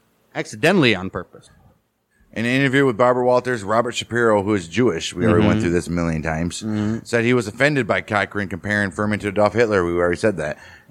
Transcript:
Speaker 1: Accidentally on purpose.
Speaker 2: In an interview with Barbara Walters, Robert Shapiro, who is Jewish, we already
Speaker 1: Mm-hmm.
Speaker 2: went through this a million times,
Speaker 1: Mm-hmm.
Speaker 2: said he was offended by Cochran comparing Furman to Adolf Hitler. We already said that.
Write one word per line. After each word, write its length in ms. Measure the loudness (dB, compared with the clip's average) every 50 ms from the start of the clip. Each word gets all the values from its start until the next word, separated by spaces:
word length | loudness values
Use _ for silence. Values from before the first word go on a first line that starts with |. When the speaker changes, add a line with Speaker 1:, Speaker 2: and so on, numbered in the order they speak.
| _ _ _ _ _ _ -10
Speaker 1:
Accidentally 600 | -10 -10 -10 -6 0 2 4 4 4 4 4 2
on 160 | 0 -4 -8
purpose. 400 | -8 -10 -12 -12 -18 -20 -20 _ _ _ _ _ _ _ _ _ _ _ _ _ _ _ _ _
Speaker 2:
In 120 | -8 -6 -2
an 60 | 0
interview 340 | 0 0 0 2 2 2 2
with 100 | 2 2 2
Barbara 260 | 2 2 2 2 2
Walters, 400 | 2 2 2 0 -2 -4 -4 -2
Robert 280 | 0 0 0 0 -2 -6
Shapiro, 480 | -8 -8 -4 0 2 4 4 4 4
who 120 | 2 2 0
is 140 | -2 -2 -4
Jewish, 460 | -2 0 0 0 0 -2 -6 -8 -4
we 100 | -2 2
already 160 | 4 4 4
Speaker 1:
Mm-hmm. 80 | 4 4
Speaker 2:
went 120 | 2 2
through 80 | 0 0
this 160 | 0 0 -2 -2
a 20 |
million 320 | -2 -2 -2 -2 -2 -2
times, 400 | -4 -4 -4 -2 -4 -4 -6 -6
Speaker 1:
Mm-hmm. 360 | -6 -6 -4 -2 -2 -2 -4 -6 -4
Speaker 2:
said 200 | -2 -2 0 2
he 100 | 2 2
was 140 | 0 0 -4
offended 380 | -2 0 0 2 2 0 0
by 140 | 0 -2 -2
Cochran 460 | -2 -2 -2 -2 -2 -2 -4 -6 -6 -6
comparing 420 | -8 -8 -4 -2 0 0 0 -2
Furman 280 | -2 -4 -2 -2 -2 -2
to 80 | -4 -4
Adolf 260 | 0 0 0 2 2
Hitler. 300 | 2 2 2 2 0 0
We 80 | 0
already 240 | 0 0 0 0 0 0
said 180 | 0 -2 -2
that. 220 | -2 -6 -8 -8 -10 -14 -20 -20 -20 _ _